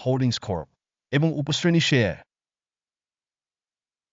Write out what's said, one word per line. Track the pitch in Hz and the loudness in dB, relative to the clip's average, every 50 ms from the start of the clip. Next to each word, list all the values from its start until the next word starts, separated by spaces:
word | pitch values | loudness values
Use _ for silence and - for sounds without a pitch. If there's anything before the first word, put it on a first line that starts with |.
হোল্ডিংস | - 127 131 131 131 123 113 - - | -2 -2 0 0 0 0 -2 -2 -4
কর্প | - 92 82 73 - _ _ _ _ _ _ _ _ 139 | -6 -6 -6 -8 -10 _ _ _ _ _ _ _ _ -2
এবং | 143 156 165 143 147 | 0 0 0 0 -2
উপশ্রেণী | 139 156 147 - - 175 170 165 - - | -4 -4 -4 0 2 2 2 2 2 2
শেয়ার। | 147 127 110 87 76 - - _ _ _ _ _ _ _ _ _ _ _ _ _ _ _ _ _ _ _ _ _ _ _ _ _ _ _ _ _ _ _ _ _ _ _ _ _ | 2 2 2 0 -2 -6 -12 _ _ _ _ _ _ _ _ _ _ _ _ _ _ _ _ _ _ _ _ _ _ _ _ _ _ _ _ _ _ _ _ _ _ _ _ _